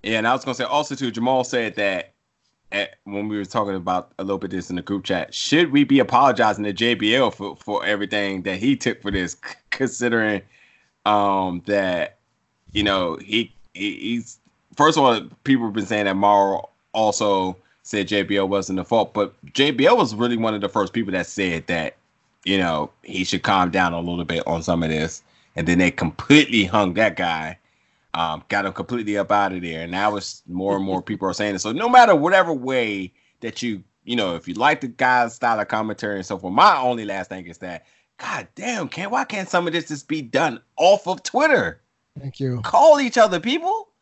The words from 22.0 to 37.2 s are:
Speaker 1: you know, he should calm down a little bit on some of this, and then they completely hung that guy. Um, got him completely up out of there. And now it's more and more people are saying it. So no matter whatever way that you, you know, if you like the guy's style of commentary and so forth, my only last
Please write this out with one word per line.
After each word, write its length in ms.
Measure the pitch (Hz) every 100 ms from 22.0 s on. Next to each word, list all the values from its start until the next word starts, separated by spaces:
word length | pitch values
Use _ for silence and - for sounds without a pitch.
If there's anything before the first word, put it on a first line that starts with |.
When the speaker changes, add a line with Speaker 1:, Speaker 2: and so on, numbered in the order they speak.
| _ _ _ _
Speaker 1:
you 140 | - 98
know, 340 | 87 78 76 _
he 200 | - 92
should 200 | 92 98
calm 280 | - 95 90
down 220 | 92 90
a 60 | 85
little 260 | 87 87
bit 200 | 80 85
on 160 | - 82
some 220 | 82 85
of 60 | 82
this, 340 | 78 80 - _ _ _
and 120 | 85 82
then 120 | 87
they 100 | 90
completely 720 | - 85 - - 151 139 110
hung 280 | 95 107 95
that 220 | 85 107
guy. 420 | 87 87 82 78 87 _ _ _ _ _
Um, 300 | 82 82 78 _
got 160 | 101
him 80 | 98
completely 420 | 95 87 120 104
up 160 | 104 95
out 220 | 104 98
of 80 | 92
there. 220 | 87 80
And 80 | 85
now 240 | 90 107
it's 260 | 104 - - -
more 280 | 90 95
and 80 | 98
more 200 | 95 92
people 260 | 90 101 95
are 40 |
saying 200 | 87 104
it. 60 | 95
So 120 | 107
no 160 | 139 233
matter 280 | 247 233
whatever 360 | 165 160 190 170
way 600 | 143 127 131 110 101 92 _ _ _
that 200 | 117 -
you, 220 | 120 101 - _
you 100 | -
know, 180 | 120 98
if 140 | 85 -
you 80 |
like 260 | 95 131 151
the 60 | 127
guy's 480 | 117 127 127 117
style 240 | 113 120 110
of 80 | 101
commentary 480 | 110 110 101 104
and 100 | 101
so 140 | 95 95
forth, 120 | 92
my 260 | 104 202 156
only 240 | 127 120
last 240 | 104 98